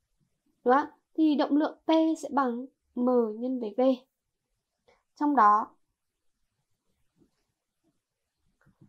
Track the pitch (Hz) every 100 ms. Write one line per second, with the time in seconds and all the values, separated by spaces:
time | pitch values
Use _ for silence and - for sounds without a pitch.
0 | _ _ _ _ _ _ 240 262 302 _
1 | _ - 311 285 294 277 302 - - 320
2 | 320 311 - 285 262 233 269 _ _ -
3 | 247 247 226 214 247 254 220 208 262 254
4 | _ _ _ _ _ _ _ _ _ _
5 | _ - 294 277 208 208 233 _ _ _
6 | _ _ _ _ _ _ _ _ _ _
7 | _ _ _ _ _ _ _ _ _ _
8 | _ _ _ _ _ _ _ _